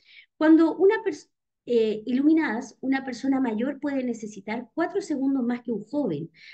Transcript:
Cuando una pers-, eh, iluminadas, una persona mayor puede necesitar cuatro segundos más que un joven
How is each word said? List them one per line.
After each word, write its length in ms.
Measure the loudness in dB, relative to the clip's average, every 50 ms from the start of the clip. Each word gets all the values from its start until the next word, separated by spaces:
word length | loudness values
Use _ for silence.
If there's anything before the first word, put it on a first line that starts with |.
| _ _ -20 -20 -20 _ _ 0
Cuando 400 | 4 6 6 8 6 4 2 4
una 260 | 4 4 4 4 0
pers-, 260 | -4 -8 -8 -12 _ _ _ _ _ _ _ _
eh, 360 | -2 0 2 2 0 -2 -4 -4
iluminadas, 720 | -4 -2 2 4 4 4 4 2 0 -4 -6 -8 -10 -12 _
una 240 | -4 -2 -2 -2 -2
persona 380 | -6 -8 -4 -2 0 0 0
mayor 400 | 0 0 -2 -2 -2 -4 -4 -4
puede 240 | -6 -4 -4 -2 -2
necesitar 640 | -4 -4 -6 -8 -12 -12 -12 -10 -8 -8 -8 -10 -8 _
cuatro 280 | -4 -4 -2 -4 -4
segundos 420 | -4 -4 -4 -2 0 0 0 0 0
más 200 | -2 -4 -4 -4
que 100 | -6 -6
un 100 | -6 -6
joven 480 | -6 -4 -4 -2 -2 -4 -4 -6 -10 _ _ -20 -20